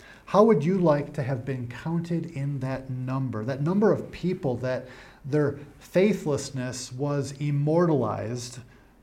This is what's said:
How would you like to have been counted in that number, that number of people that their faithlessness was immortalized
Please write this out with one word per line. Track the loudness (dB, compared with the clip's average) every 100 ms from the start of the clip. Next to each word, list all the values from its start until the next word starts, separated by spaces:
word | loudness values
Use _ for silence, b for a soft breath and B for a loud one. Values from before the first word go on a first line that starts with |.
| B B 2
How | 6 6
would | 6
you | 4 4
like | 4 4 0
to | -4
have | -4 -4
been | -4 -6 -8
counted | -8 -4 -4 -2 -4 -4
in | -6 -6 -4
that | -4 -6 -6
number, | -6 -4 -2 -2 -4
that | -4 -2
number | 0 4 4
of | 4 0
people | -6 -4 -2 -2 -2
that | -2 -4 B B B B -2
their | 2 2 -2 -10 -20
faithlessness | -2 4 4 4 0 -2 -2 -6 -6 -8 -10
was | -6 -2 -2 -4
immortalized | -4 -2 0 2 4 4 4 2 -2 -4 -6 -10 -14 B B B B